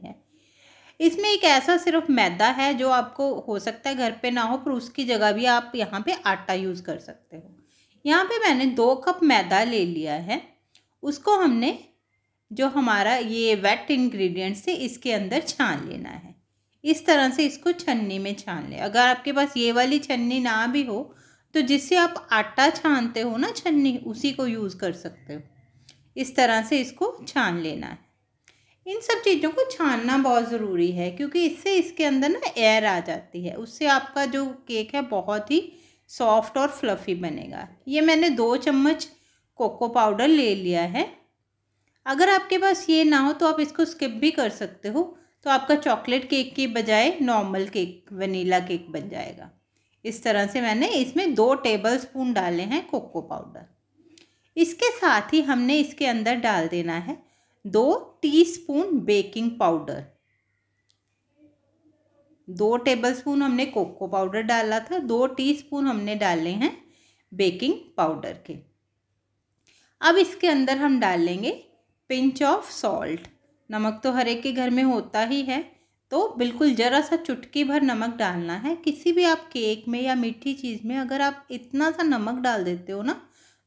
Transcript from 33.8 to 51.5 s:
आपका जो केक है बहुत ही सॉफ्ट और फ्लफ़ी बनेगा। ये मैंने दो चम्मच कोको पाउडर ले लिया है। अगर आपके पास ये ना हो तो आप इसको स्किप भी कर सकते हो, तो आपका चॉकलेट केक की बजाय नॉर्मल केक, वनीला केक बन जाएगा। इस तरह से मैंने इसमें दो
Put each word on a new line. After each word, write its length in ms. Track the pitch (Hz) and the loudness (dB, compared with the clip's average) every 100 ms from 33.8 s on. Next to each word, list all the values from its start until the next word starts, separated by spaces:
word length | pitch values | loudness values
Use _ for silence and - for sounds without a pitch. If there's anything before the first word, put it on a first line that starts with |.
| 302 | 2
आपका 400 | 277 269 285 277 | 2 0 -4 -2
जो 200 | 269 269 | -2 -6
केक 480 | 254 - 226 220 | -10 -8 -6 -4
है 80 | 277 | -6
बहुत 480 | 277 202 - 208 - | -4 -6 -4 -6 0
ही 220 | 330 - - _ _ _ | -2 -2 -14 _ _ _
सॉफ्ट 500 | - 240 220 220 269 | -2 2 4 2 -2
और 100 | 285 | -2
फ्लफ़ी 460 | - 233 185 - | -2 -4 -4 -4
बनेगा। 540 | 180 175 - - - - - - | -6 -6 -8 -12 -14 -14 -16 -4
ये 120 | 294 | 2
मैंने 300 | 311 320 339 | 4 4 4
दो 260 | 240 226 254 | 2 2 2
चम्मच 520 | 302 269 285 311 - _ _ _ _ - | 2 4 4 2 -4 _ _ _ _ -4
कोको 320 | 226 - 233 | -4 -2 0
पाउडर 400 | 247 220 202 269 | 2 2 4 4
ले 260 | 311 240 | 6 4
लिया 280 | 196 180 170 | 0 0 0
है। 340 | 175 220 392 - _ _ _ _ _ _ _ _ 262 | 0 -2 -4 -6 _ _ _ _ _ _ _ _ -4
अगर 220 | 277 381 | 2 4
आपके 300 | 381 381 370 | 4 2 0
पास 320 | 381 370 - | 2 0 2
ये 140 | 320 | 4
ना 140 | 302 285 | 6 4
हो 140 | 269 | 2
तो 140 | 302 330 | 2 2
आप 140 | 311 | 2
इसको 240 | 294 - | -2 0
स्किप 260 | 330 - 262 | -2 -2 -6
भी 200 | 220 294 | 0 0
कर 200 | 311 226 | 2 -2
सकते 380 | - 196 - 208 | -2 -10 -10 -6
हो, 280 | 247 349 - _ _ | -4 -4 -6 _ _
तो 80 | 285 | 0
आपका 240 | 269 269 | 0 4
चॉकलेट 560 | 294 294 233 - 254 254 | 2 2 -2 0 -2 0
केक 240 | 277 262 | -2 -2
की 120 | - 262 | -2 -2
बजाय 520 | 226 214 214 269 349 | -2 2 4 4 2
नॉर्मल 440 | 247 226 196 190 196 | 0 0 0 -4 -4
केक, 400 | 208 180 180 - | -4 -6 -6 -16
वनीला 460 | 190 190 185 180 180 | -8 -4 -2 2 0
केक 300 | 180 170 - | 0 -8 -8
बन 180 | 151 - | -12 -10
जाएगा। 420 | - - - - _ _ _ _ _ | -12 -12 -14 -20 _ _ _ _ _
इस 180 | 220 226 | -12 -6
तरह 240 | 240 208 202 | 0 0 0
से 140 | 247 | 0
मैंने 280 | 233 214 370 | -2 0 0
इसमें 460 | 339 254 320 381 | 0 0 0 0
दो 200 | 220 233 | 4 4